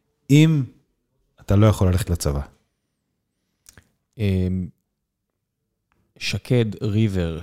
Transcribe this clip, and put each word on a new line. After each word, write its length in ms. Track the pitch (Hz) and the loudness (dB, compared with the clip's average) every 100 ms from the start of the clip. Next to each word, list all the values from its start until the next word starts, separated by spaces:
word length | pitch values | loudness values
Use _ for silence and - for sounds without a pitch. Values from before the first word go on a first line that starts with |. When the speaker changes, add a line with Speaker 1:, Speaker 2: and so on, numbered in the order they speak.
| _ _ - | _ _ 2
Speaker 1:
אם 320 | 143 160 151 120 - _ _ _ _ _ _ | 4 4 2 -4 -12 _ _ _ _ _ _
אתה 160 | - 101 | 0 4
לא 100 | 110 | 4
יכול 220 | 101 92 | 4 2
ללכת 220 | 92 - | 0 -2
לצבא. 300 | 85 76 71 71 _ _ _ _ _ _ _ _ _ _ _ _ - _ _ _ - | -4 -4 -4 -8 _ _ _ _ _ _ _ _ _ _ _ _ -20 _ _ _ -6
Speaker 2:
אמ, 480 | 101 95 92 92 90 - _ _ _ _ _ _ _ _ _ _ _ _ _ - | -2 -2 -2 -4 -8 -14 _ _ _ _ _ _ _ _ _ _ _ _ _ -14
שקד 460 | - 101 - 123 110 92 | -8 -8 -2 -2 -2 -4
ריבר, 560 | 107 104 110 95 82 80 | -4 0 0 -2 -4 -6